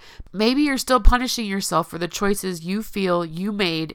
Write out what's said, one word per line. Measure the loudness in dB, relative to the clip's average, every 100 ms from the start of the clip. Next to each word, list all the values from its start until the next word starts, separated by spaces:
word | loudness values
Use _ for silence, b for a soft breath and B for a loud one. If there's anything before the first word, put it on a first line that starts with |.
| B B B
Maybe | 0 2 2
you're | 2 0
still | 2 6
punishing | 6 6 0 -4 -4
yourself | -4 -2 -2 -2
for | -4
the | -6
choices | -2 -2 0 -4 -6
you | -4 -6
feel | -4 -4 0 0
you | -2 -6 -6
made | -2 -2 -2 -6